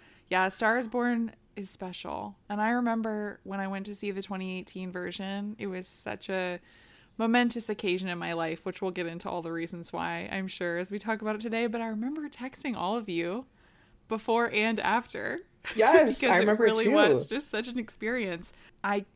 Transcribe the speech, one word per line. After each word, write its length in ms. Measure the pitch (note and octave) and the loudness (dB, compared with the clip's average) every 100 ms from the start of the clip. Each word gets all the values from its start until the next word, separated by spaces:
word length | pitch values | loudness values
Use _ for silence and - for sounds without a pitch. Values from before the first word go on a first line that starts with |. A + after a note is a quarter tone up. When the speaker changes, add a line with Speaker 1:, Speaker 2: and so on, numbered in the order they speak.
| - - - | -20 -20 0
Speaker 1:
yeah, 160 | F#3 F#3 | 2 2
A 60 | |
Star 260 | - A3 A#3+ | 2 2 2
is 100 | A3+ | 0
Born 440 | A#3+ A#3+ A#3 A3+ - _ - | 0 2 2 -2 -6 _ -10
is 140 | F#3+ | -10
special. 680 | - F#3 F#3 - - G#3 G3 - | -8 -10 -8 -6 -6 -8 -10 -6
And 140 | G#3 | 0
I 80 | G#3+ | 2
remember 680 | B3 A#3+ A3+ A3 G#3+ G#3 - | 2 2 0 -2 -2 -6 -8
when 160 | G3 G3 | -8 -4
I 80 | G3 | -4
went 200 | G3 G3+ | -4 -8
to 80 | G3+ | -6
see 160 | G#3 | -6
the 100 | F#3+ | -4
twenty 380 | F#3+ F#3+ F#3 F#3 | -6 -6 -6 -6
eighteen 320 | - F#3 F#3 | -8 -8 -8
version, 640 | F3+ F3+ F3 F#3+ G3+ G#3 A3 | -6 -6 -6 -6 -6 -6 -6
it 80 | G3+ | -8
was 200 | F#3 F#3 | -8 -8
such 420 | - G#3+ G#3 - | -10 -8 -8 -4
a 300 | F#3+ F3+ F3 - - - - _ - | -2 -2 -6 -12 -20 -20 -20 _ -2
momentous 520 | A3+ A#3+ A#3+ A#3 G#3+ | 2 4 4 0 -4
occasion 380 | G#3 G3+ F3+ F#3+ | -2 0 0 -2
in 100 | F3 | -4
my 160 | E3+ | -4
life, 320 | E3+ D#3+ E3 F#3 | -2 -2 -4 -6
which 160 | F3 | -4
we'll 100 | F#3+ | -4
get 140 | F3+ E3+ | -4 -6
into 240 | E3 - | -6 -6
all 120 | F3 | -6
the 100 | E3 | -4
reasons 400 | E3 E3 F3 E3+ | -6 -6 -8 -8
why, 380 | E3+ E3 E3+ F#3 | -4 -4 -4 -6
I'm 160 | F#3+ F#3+ | -6 -6
sure, 300 | - F3 E3+ | -4 -4 -2
as 140 | F#3 | -4
we 80 | F#3+ | -6
talk 220 | G#3+ G#3+ | -4 -4
about 140 | G#3+ G#3 | -2 -4
it 60 | |
today. 260 | A3+ A3+ A#3 | -2 -2 -2
But 140 | A#3 | -2
I 60 | A3+ | -4
remember 400 | G#3+ B3 D4+ D4 | -4 -4 -6 -8
texting 460 | - B3+ - C#4 A3 | -8 -12 -8 -6 -2
all 200 | F3+ A#3 | -2 -2
of 120 | G#3 | -2
you 360 | E3+ E3+ A3 C4+ _ _ _ _ _ - | -2 -2 -4 -8 _ _ _ _ _ -6
before 440 | A3 - A3+ A#3 | -4 2 2 2
and 260 | G#3+ A3 A3 | 2 2 2
after. 600 | - A3+ - - G2+ E4+ | 2 0 0 -6 -6 -6
<laughs> 60 | - _ - A3 | -10 _ -4 4
Speaker 2:
Yes, 420 | A3+ E4 C4 C4 | 8 10 8 6
Speaker 1:
because 140 | C4 F3+ | 4 6
Speaker 2:
I 40 | |
remember 260 | G#3 G#3+ A3+ | 6 6 6
Speaker 1:
it 60 | |
really 140 | A3 A3+ | 6 6
Speaker 2:
too. 60 | |
Speaker 1:
was 340 | D4+ - B2 - | 8 8 6 2
just 240 | B3 - | -4 -2
such 160 | G#3+ A#3+ | -4 -2
an 100 | A#3+ | -4
experience. 720 | A3 - G#3+ B3 G3 E3+ - - - _ | -6 -6 -2 -2 -2 -4 -8 -14 -20 _
I 220 | G3 G#3 - | -2 -2 -2